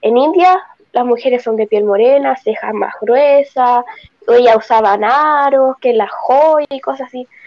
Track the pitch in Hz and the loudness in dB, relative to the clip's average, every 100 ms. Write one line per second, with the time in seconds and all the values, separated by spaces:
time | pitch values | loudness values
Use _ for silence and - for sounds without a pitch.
0 | 214 240 294 359 359 370 - _ _ 247 | -2 0 2 2 2 2 -2 _ _ -4
1 | 247 233 262 247 240 220 214 208 208 202 | -2 -2 -2 -4 -4 -4 -2 -2 0 2
2 | 240 277 277 262 214 214 214 214 - - | 2 2 0 -4 -4 -6 -6 -6 -8 -8
3 | 214 247 285 285 277 262 247 240 240 - | -2 0 2 2 0 -2 0 0 -4 -14
4 | - _ - 240 247 220 220 226 214 202 | -20 _ 0 4 4 2 2 0 2 0
5 | 208 269 302 294 277 269 262 262 254 226 | 0 0 0 0 0 0 0 -2 -2 -2
6 | 202 - - 262 311 311 294 269 - 269 | -2 -6 -2 2 4 2 -2 -8 -10 -10
7 | 254 254 247 _ | -10 -14 -16 _